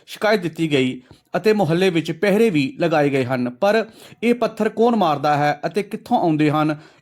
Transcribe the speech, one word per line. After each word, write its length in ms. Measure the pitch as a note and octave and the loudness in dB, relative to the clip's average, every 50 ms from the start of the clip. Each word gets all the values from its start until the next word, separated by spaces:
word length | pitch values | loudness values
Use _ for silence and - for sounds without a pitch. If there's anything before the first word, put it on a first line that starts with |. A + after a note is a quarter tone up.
| _ | _
ਸ਼ਿਕਾਇਤ 340 | - - - - G#3 A3 G#3+ | -20 -10 -4 0 0 0 0
ਦਿੱਤੀ 320 | E3+ D#3+ D#3 - E3 D#3 D3 | -2 -4 -4 -4 -2 0 0
ਗਈ 280 | C3+ C3 B2+ B2+ B2+ - - - _ _ _ - | 0 0 0 -2 -8 -12 -20 -20 _ _ _ -6
ਅਤੇ 160 | F3+ F3 G#3+ G#3+ | -2 0 2 2
ਮੁਹੱਲੇ 380 | G#3+ F#3+ D3 E3 F3 F#3 F#3+ | 2 2 0 2 2 2 2
ਵਿੱਚ 220 | E3 E3 D#3+ E3 D#3+ | 2 0 -2 -4 -4
ਪਹਿਰੇ 380 | D#3+ - G#3 F#3 G#3+ A#3 A3+ | -2 0 2 2 4 2 2
ਵੀ 260 | E3+ D3 C3+ - - - | 2 0 -2 -2 -2 -2
ਲਗਾਏ 300 | E3+ E3 E3 D3+ D3 C#3+ | -2 0 2 2 2 2
ਗਏ 140 | C3+ C3+ B2+ | 2 0 -2
ਹਨ, 260 | A#2+ C3 B2 B2 B2 | -2 -2 -2 -4 -4
ਪਰ 340 | B2 - G3 G3+ G#3+ A3+ G#3+ A3 - - - - - - G#3+ | -4 -2 0 2 2 0 -2 -4 -10 -20 -20 -20 -12 -4 0
ਇਹ 120 | A#3 A#3+ | 0 0
ਪੱਥਰ 340 | A#3+ A3+ G#3+ A3 - G#3 A3 | 0 -2 -4 -2 -2 -4 -2
ਕੌਣ 280 | G#3+ - A3+ A#3+ A#3 | 0 0 0 2 2
ਮਾਰਦਾ 400 | A3 F#3 D#3+ D3 C#3 C#3 D3+ D3 | 2 2 2 0 0 0 0 2
ਹੈ 240 | C#3+ D3 D3 C#3+ - - | 2 2 0 -2 -2 -6
ਅਤੇ 160 | E3 E3 G#3 G3+ | -6 -4 -6 -6
ਕਿੱਥੋਂ 360 | - - G#3 - - A#3 A3 | -6 -8 -12 -6 -2 -2 0
ਆਉਂਦੇ 320 | F3+ E3+ D#3 D3 D3+ D3 | 2 2 2 2 2 2
ਹਨ, 260 | C#3 D#3 D3+ D#3 D3+ D3+ - - _ _ | 2 2 0 -2 -2 -6 -10 -20 _ _